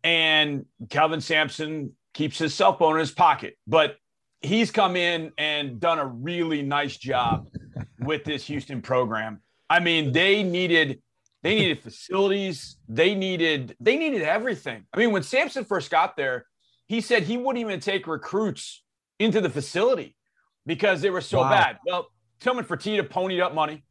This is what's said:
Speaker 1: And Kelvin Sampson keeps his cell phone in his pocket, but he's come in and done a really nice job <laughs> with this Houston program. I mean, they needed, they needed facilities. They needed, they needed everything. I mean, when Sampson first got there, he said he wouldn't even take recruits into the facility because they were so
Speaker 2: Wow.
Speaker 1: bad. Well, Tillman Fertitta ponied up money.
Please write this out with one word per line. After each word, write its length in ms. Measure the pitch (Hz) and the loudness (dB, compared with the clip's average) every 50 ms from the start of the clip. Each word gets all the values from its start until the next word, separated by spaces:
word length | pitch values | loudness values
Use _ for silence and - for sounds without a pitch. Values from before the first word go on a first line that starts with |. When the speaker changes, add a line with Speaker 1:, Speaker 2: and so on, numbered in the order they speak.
Speaker 1:
And 640 | - 165 170 165 160 160 156 156 151 147 143 135 - _ _ _ 131 - | 2 2 2 2 2 4 4 2 2 2 -2 -6 -8 _ _ _ -14 -4
Kelvin 300 | - 139 156 160 160 156 | 2 2 2 2 2 -2
Sampson 720 | - - 165 156 156 139 - - 156 151 156 156 143 - - _ _ _ | -2 0 0 0 0 0 -4 -8 -8 -8 -6 -8 -8 -10 -12 _ _ _
keeps 260 | _ - 151 151 - - | _ -4 -4 -4 -2 -4
his 140 | 160 151 143 | -4 -4 0
cell 200 | - 190 196 185 | 4 4 4 4
phone 180 | - 170 156 156 | 4 2 4 4
in 40 | 160 | 2
his 120 | 160 135 | 0 -2
pocket, 440 | - - 180 160 143 - - - - _ _ - | 2 4 4 4 4 2 -4 -14 -14 _ _ 2
but 260 | 139 160 151 147 - _ _ _ _ _ _ _ _ _ | 4 4 4 4 0 _ _ _ _ _ _ _ _ _
he's 320 | - 143 196 226 233 - | -4 0 2 2 2 2
come 240 | - 220 202 180 180 | 2 2 2 2 2
in 340 | 180 175 170 175 165 160 156 - - | 2 0 0 0 -2 -6 -6 -4 -4
and 400 | 151 151 151 147 147 139 123 110 | -2 -2 -2 -2 -4 -6 -6 -2
done 220 | 170 170 165 156 | 0 0 2 0
a 60 | 143 | -2
really 560 | 135 120 117 131 160 175 175 165 165 156 147 | -6 -6 -8 -8 -6 -2 -2 -2 -2 -2 -2
nice 340 | 143 139 143 143 147 139 - | -2 -2 -2 -2 -2 -4 -8
job 500 | - - 131 131 123 123 117 117 80 - - - - - - - | -10 -6 -2 0 0 2 0 0 -2 -4 -10 -16 -16 -16 -14 -12
<laughs> 240 | 127 104 - _ - | -12 -12 -12 _ -8
with 240 | 123 139 156 147 - | -4 -4 -4 -4 -4
this 220 | 151 147 131 - | -6 -6 -6 -6
Houston 360 | - 147 143 - - 139 120 | -8 -8 -8 -8 -8 -10 -10
program. 600 | - - 131 127 123 107 110 107 110 110 107 95 _ _ _ _ _ _ | -4 0 0 0 2 0 -2 -4 -4 -6 -10 -14 _ _ _ _ _ _
I 80 | 160 175 | 2 2
mean, 320 | 175 170 165 160 156 135 | 4 4 2 2 0 2
they 320 | 123 160 180 196 196 214 | 2 4 4 4 4 2
needed, 580 | 202 185 175 180 185 175 170 165 156 139 135 - _ _ _ _ _ _ _ _ - | 2 0 0 0 2 4 4 4 4 2 -2 -8 _ _ _ _ _ _ _ _ -2
they 100 | 165 214 | 0 2
needed 300 | 220 196 175 151 - _ | 2 2 2 0 -4 _
facilities. 920 | 117 - - - - 185 196 196 196 196 202 196 190 160 135 - - - _ _ - | -18 -18 -18 -12 -4 0 0 2 2 2 0 -2 -4 -6 -8 -12 -18 -20 _ _ -6
They 260 | 110 135 165 190 208 | 2 4 4 4 4
needed, 640 | 196 190 190 185 170 165 160 156 139 127 117 - _ | 2 -2 -2 0 0 0 0 0 0 -4 -8 -14 _
they 180 | 120 214 254 | 2 2 2
needed 260 | 294 330 311 277 202 | 4 0 0 0 0
everything. 640 | 156 151 175 220 226 202 185 139 - 143 117 107 - _ | 0 0 0 0 0 -4 -6 -6 -8 -10 -10 -10 -14 _
I 60 | - 180 | -2 0
mean, 140 | 233 240 | 2 2
when 100 | 208 190 | 2 0
Sampson 420 | 139 - - 262 330 285 - 269 214 | -2 0 0 0 0 0 -4 -8 -4
first 240 | - 202 180 131 - | -2 -4 -4 -2 0
got 280 | 175 160 165 - - | 2 2 2 2 -2
there, 300 | - 143 131 127 123 - _ _ _ _ _ _ _ _ _ | -4 -4 -2 -4 -6 -8 _ _ _ _ _ _ _ _ _
he 120 | 202 233 | -4 -4
said 220 | - - 240 220 | 0 2 0 0
he 140 | 165 160 226 247 | 2 0 -4 -2
wouldn't 220 | 247 269 262 240 | -2 -4 -4 -2
even 200 | 233 214 196 160 | -4 -6 -6 -6
take 260 | - 202 196 190 190 | -4 -4 -4 -4 -4
recruits 760 | 165 160 143 - - - 202 220 196 139 - - - - - _ _ _ _ _ _ _ _ | -6 -8 -8 -8 -6 -4 -2 -2 -2 -4 -8 -14 -16 -16 -20 _ _ _ _ _ _ _ _
into 220 | 202 226 175 220 | 0 2 2 2
the 80 | 190 165 | 0 0
facility 680 | 139 147 139 - - 175 208 247 262 180 123 - _ _ _ _ _ _ _ _ _ _ _ | -4 -4 -8 -4 -2 0 2 2 2 0 -4 -12 _ _ _ _ _ _ _ _ _ _ _
because 340 | 139 165 - 202 202 185 156 | -8 -4 0 2 2 2 2
they 80 | 156 202 | 0 -2
were 120 | 180 180 | -2 -2
so 160 | - - - - | -4 0 0 2
Speaker 2:
Wow. 80 | - - | 4 4
Speaker 1:
bad. 280 | 214 196 170 135 117 - - | 6 4 4 2 0 -6 -6
Well, 220 | 175 180 180 - _ _ _ _ _ _ _ | -4 -4 -4 -6 _ _ _ _ _ _ _
Tillman 240 | - 247 254 247 208 | -2 -2 -2 -2 -2
Fertitta 440 | - 175 - - 208 214 202 - - | -4 -6 -6 -4 -2 -2 -2 -2 -2
ponied 320 | - 185 185 190 185 175 | -4 -4 -2 -2 0 0
up 140 | 180 175 147 | 0 0 0
money. 300 | 156 156 151 156 151 _ _ | -2 -2 -2 -4 -12 _ _